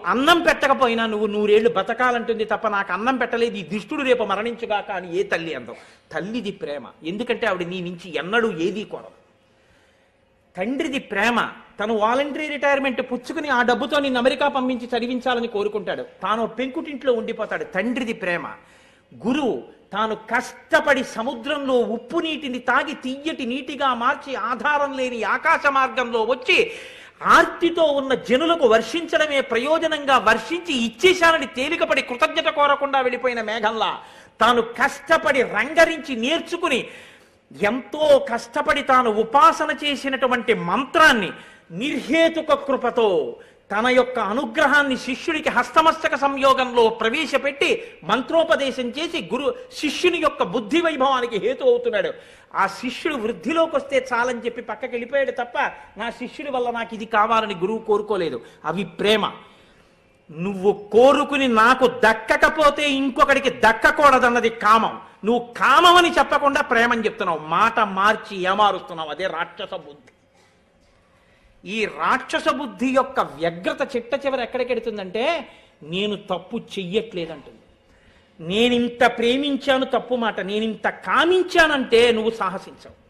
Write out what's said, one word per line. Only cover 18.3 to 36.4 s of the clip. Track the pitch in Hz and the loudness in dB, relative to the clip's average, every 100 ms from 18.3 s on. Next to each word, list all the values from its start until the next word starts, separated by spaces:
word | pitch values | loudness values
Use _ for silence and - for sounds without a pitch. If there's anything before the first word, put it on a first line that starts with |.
| 170 123 - _ _ _ _ _ 120 185 | -4 -6 -14 _ _ _ _ _ -8 -4
గురువు | 285 262 135 - - _ | -2 -2 -4 -10 -20 _
తాను | 196 220 | -4 -4
కష్టపడి | 208 - 240 247 - - 311 302 269 | -4 -4 -4 -4 -14 0 0 2 0
సముద్రంలో | 240 - 233 240 254 294 269 | 0 -6 -8 -8 -6 -6 0
ఉప్పు | 254 208 233 - 339 | 0 0 -4 -4 -4
నీటిని | 320 294 277 254 | -4 -6 -6 -6
తాగి | 247 254 294 | 0 0 0
తీయటి | 277 254 269 302 285 240 | -6 -8 -8 -8 -6 -6
నీటిగా | 262 269 277 277 | -6 -8 -2 -2
మార్చి | 240 240 277 277 | 0 0 -2 -4
ఆధారం | 240 214 247 269 294 285 262 | -6 -6 -2 0 0 0 -2
లేని | 254 240 | -4 -4
ఆకాశ | 202 240 311 320 285 | -2 0 2 2 2
మార్గంలో | 269 262 226 240 233 | 2 0 -2 -2 -2
వచ్చి | 220 262 - 339 170 - - - - _ | 0 -2 2 2 2 -4 -16 -20 -20 _
ఆర్తితో | 160 262 330 - 339 339 | 4 6 6 0 0 2
ఉన్న | 311 277 269 | 2 2 0
జనులకు | 233 175 254 330 330 254 | -2 2 0 2 4 4
వర్షించడమే | 220 226 339 320 330 302 277 | 4 2 -6 -2 0 0 0
ప్రయోజనంగా | - 233 269 320 320 311 277 254 | 0 -2 0 0 0 -2 2 4
వర్షించి | 196 233 - 339 339 | 4 2 0 -8 -4
ఇచ్చేశానని | 262 226 - 370 359 330 320 226 | -2 -2 2 4 6 4 4 0
తేలికపడి | 247 277 330 330 285 | -4 -4 -2 0 0
కృతజ్ఞత | 247 240 311 311 320 | -2 -2 0 0 -2
కోరకుండా | 302 285 277 277 269 | 2 2 2 2 0
వెళ్ళిపోయిన | 254 247 247 240 | 0 -2 -4 -4
మేఘంలా, | 214 226 214 220 185 139 - - - _ | -4 -2 -2 0 -4 -4 -12 -20 -20 _
తాను | 220 240 | 4 4
కష్టపడి | 226 - 262 - - 330 311 277 | 0 -2 -2 -2 0 2 4 0
రంగరించి | 196 196 247 320 330 320 269 240 | 0 -2 0 4 4 2 -8 -4
నేర్చుకుని, | 240 330 | -2 -2